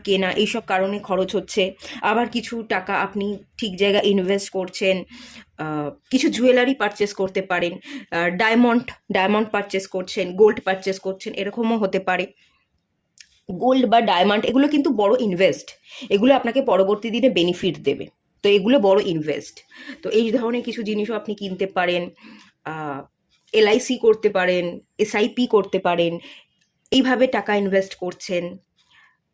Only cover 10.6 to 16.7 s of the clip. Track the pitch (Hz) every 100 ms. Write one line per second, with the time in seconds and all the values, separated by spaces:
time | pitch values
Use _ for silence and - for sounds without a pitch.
10.6 | - 190 190 190 190 190 220 - 196 202
11.6 | 226 226 196 190 190 180 180 _ _ _
12.6 | _ _ _ _ _ - - _ - 180
13.6 | 247 262 233 226 214 175 190 208 208 247
14.6 | 285 294 302 214 202 254 226 175 185 143
15.6 | - - - - 247 202 247 269 240 262
16.6 | 262